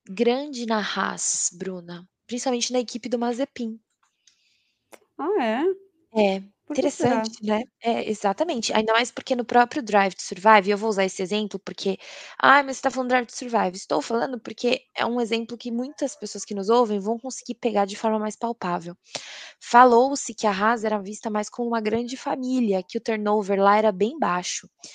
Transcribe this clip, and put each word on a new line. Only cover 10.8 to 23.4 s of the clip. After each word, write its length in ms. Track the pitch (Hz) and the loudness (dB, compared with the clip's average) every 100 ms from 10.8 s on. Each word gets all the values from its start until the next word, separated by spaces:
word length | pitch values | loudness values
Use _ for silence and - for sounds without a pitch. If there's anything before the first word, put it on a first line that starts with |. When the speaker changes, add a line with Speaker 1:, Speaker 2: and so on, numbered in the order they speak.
| 220 | 0
Speaker 1:
usar 160 | 196 190 | 0 0
esse 160 | - | -2
exemplo 380 | 185 208 214 190 | -4 -2 -4 -6
porque: 380 | - 185 - 190 - - - - | -10 -6 -4 -4 -8 -18 -18 2
"Ai, 200 | - 277 | 6 6
mas 140 | 269 262 | 6 -2
você 60 | |
tá 80 | 269 | -2
falando 180 | 247 247 | -2 2
Drive 180 | 254 233 | 2 0
to 80 | - | -8
Survive". 400 | 247 233 190 185 | -2 0 0 -2
Estou 260 | - 302 | -2 -2
falando 380 | 285 233 262 247 | 0 -2 -2 -6
porque 440 | - 226 247 233 - - | -10 -4 0 -2 -4 -4
é 100 | 226 | -2
um 160 | 240 | 0
exemplo 360 | 233 226 233 233 | -2 -2 -4 -10
que 140 | 240 | -6
muitas 440 | 233 254 302 277 - | -6 -6 -4 -6 -6
pessoas 300 | 208 202 - | -12 -12 -8
que 80 | |
nos 160 | 202 196 | -6 2
ouvem 300 | 240 233 208 | 4 4 0
vão 180 | 196 233 | -2 -4
conseguir 380 | 262 - - 240 | -6 -12 -10 -4
pegar 300 | 240 208 202 | -2 0 0
de 100 | 202 | 0
forma 240 | 226 220 | -2 0
mais 160 | 214 208 | -2 -6
palpável. 600 | 202 - 180 175 170 180 _ - - - - - | -6 -6 -4 -4 -6 -14 _ -14 -14 -16 -18 -20
Falou-se 720 | - 240 254 233 262 277 - | 4 8 10 8 6 0 -6
que 140 | 226 220 | -4 -2
a 40 | |
Haas 320 | 190 214 233 | 0 0 0
era 180 | 214 214 | 0 -2
vista 280 | 190 208 220 | -4 -8 -4
mais 200 | 208 214 | -4 -4
como 200 | - 240 | -6 -4
uma 120 | 226 | -2
grande 360 | 214 220 240 254 | 0 -2 -4 -8
família, 640 | 277 277 254 254 233 190 | -6 -4 -2 0 2 0
que 140 | 185 233 | -2 -8
o 40 | |
turnover 580 | - 220 208 214 | -4 -2 0 0